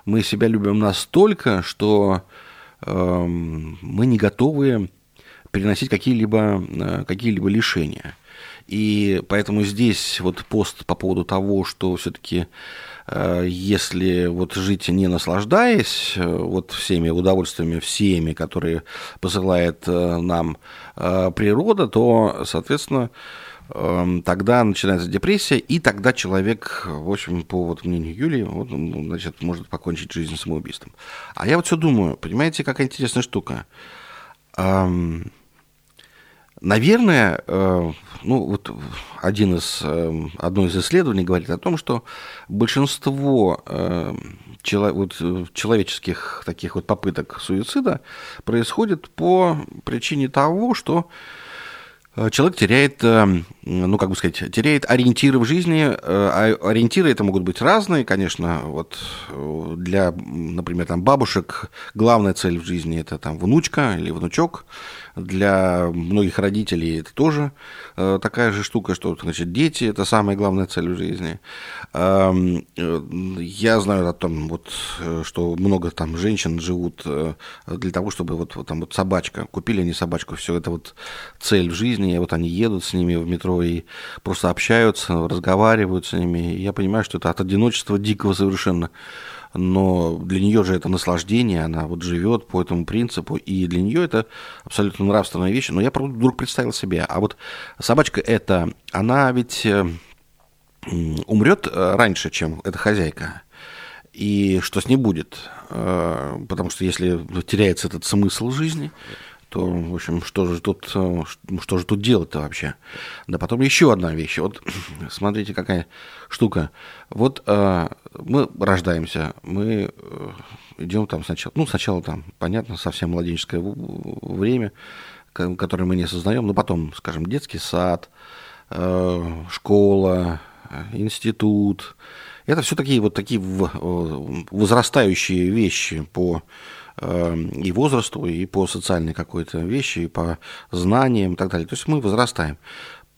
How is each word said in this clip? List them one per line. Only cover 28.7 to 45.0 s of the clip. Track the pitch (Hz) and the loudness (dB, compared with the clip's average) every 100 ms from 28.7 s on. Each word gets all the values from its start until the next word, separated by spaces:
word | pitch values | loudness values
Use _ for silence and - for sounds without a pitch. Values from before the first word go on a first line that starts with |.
м, | 71 85 80 78 | -4 -4 -4 -6
значит, | 87 85 - | -6 -8 -6
может | 82 85 - | -6 -6 -8
покончить | 82 - 80 - | -8 -6 -6 -6
жизнь | 85 80 78 | -6 -6 -6
самоубийством. | - 78 76 - - - - - - - | -6 -6 -6 -14 -16 -20 -18 -18 -14 -4
А | 101 | 0
я | 165 | 2
вот | 170 | 2
все | 165 | 2
думаю, | 160 120 87 - | 4 4 4 0
понимаете, | 82 107 160 151 | -4 0 0 -2
какая | 139 131 131 | -4 -2 -2
интересная | - 123 123 | -2 -2 -2
штука? | 120 - - 117 - - - - - - - - _ - | -2 -4 -6 -8 -10 -18 -20 -20 -20 -20 -20 -20 _ -2
Ам, | 95 95 92 90 85 82 85 - _ _ _ _ _ _ - _ - _ _ - | 2 4 2 2 -2 -4 -10 -16 _ _ _ _ _ _ -20 _ -20 _ _ -6
наверное, | - 107 143 233 226 147 101 - - | 0 2 6 6 6 6 4 2 -2
э, | 95 95 90 82 78 - - | 2 2 2 0 -4 -14 -8
ну, | - 127 73 | 0 0 0
вот | 98 - 53 67 - - - | -4 -6 -12 -12 -14 -14 -4
один | 95 98 101 87 | -2 2 4 2
из, | - - | -2 -4
эм, | 76 80 82 80 78 - | -2 -2 0 -2 -6 -4
одно | 87 95 90 | -2 2 2
из | 92 | 2
исследований | - 180 156 95 90 | 2 2 4 2 2
говорит | 90 82 | 0 0
о | 87 | -4
том, | 180 160 | -2 -2
что | - 120 - - - - - | -2 -4 -6 -16 -16 -16 -6
большинство, | 101 117 139 139 - 143 139 139 131 95 - - | 0 2 2 0 0 -4 0 2 4 4 2 -4
эм, | - 90 87 - - - - - - | -4 -2 -2 -4 -8 -12 -18 -20 -12
чело-, | - 104 104 | -2 2 2
вот, | 78 | 0